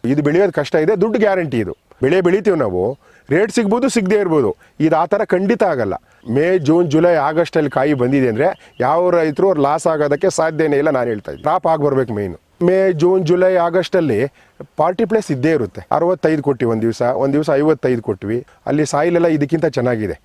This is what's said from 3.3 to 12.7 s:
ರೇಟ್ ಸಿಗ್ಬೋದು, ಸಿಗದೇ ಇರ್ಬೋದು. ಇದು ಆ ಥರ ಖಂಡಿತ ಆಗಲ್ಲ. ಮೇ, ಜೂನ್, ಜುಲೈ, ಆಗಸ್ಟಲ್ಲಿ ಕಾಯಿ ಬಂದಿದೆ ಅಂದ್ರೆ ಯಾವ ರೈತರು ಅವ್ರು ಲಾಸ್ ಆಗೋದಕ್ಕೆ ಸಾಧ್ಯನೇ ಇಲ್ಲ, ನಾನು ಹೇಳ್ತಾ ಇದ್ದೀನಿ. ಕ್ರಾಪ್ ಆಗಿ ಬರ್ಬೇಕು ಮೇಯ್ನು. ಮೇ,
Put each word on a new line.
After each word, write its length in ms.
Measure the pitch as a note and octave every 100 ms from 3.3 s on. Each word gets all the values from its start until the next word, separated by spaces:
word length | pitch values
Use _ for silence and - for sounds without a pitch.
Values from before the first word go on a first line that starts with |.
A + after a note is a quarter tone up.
ರೇಟ್ 180 | D3+ G#3+ -
ಸಿಗ್ಬೋದು, 300 | G3+ A#3 C4
ಸಿಗದೇ 240 | A#3 F#3 G#3
ಇರ್ಬೋದು. 260 | F#3 D#3 A2 - _ _ D#3
ಇದು 80 | D#3
ಆ 40 | E3+
ಥರ 120 | G#3 G#3+
ಖಂಡಿತ 300 | F3+ G3 A3+ F#3+
ಆಗಲ್ಲ. 220 | C#3+ G#2 F2 _ _ - B2
ಮೇ, 100 | E3 F#3 C#3+
ಜೂನ್, 180 | E3 F3
ಜುಲೈ, 200 | D3+ F3 E3 C#3+
ಆಗಸ್ಟಲ್ಲಿ 420 | D#3+ E3 E3 C#3+ C3+
ಕಾಯಿ 180 | C#3 C#3+
ಬಂದಿದೆ 260 | B2 C#3 B2+
ಅಂದ್ರೆ 160 | A2 E3 F#3+ - -
ಯಾವ 260 | B2 E3 F3+ E3+
ರೈತರು 320 | D#3+ D3 G3
ಅವ್ರು 120 | D#3+ C#3
ಲಾಸ್ 200 | D#3 E3+
ಆಗೋದಕ್ಕೆ 380 | D#3+ D3 C#3+ F#3+ -
ಸಾಧ್ಯನೇ 400 | D#3+ D#3 D#3 C#3+
ಇಲ್ಲ, 100 | D#3 C3+
ನಾನು 100 | A#2+
ಹೇಳ್ತಾ 180 | G#2+ -
ಇದ್ದೀನಿ. 140 | C#2 D3+
ಕ್ರಾಪ್ 200 | F3+ E3+
ಆಗಿ 120 | D#3+ C#3+
ಬರ್ಬೇಕು 280 | C3+ A#2+ G#2
ಮೇಯ್ನು. 200 | G2 E2 _ _
ಮೇ, 100 | F3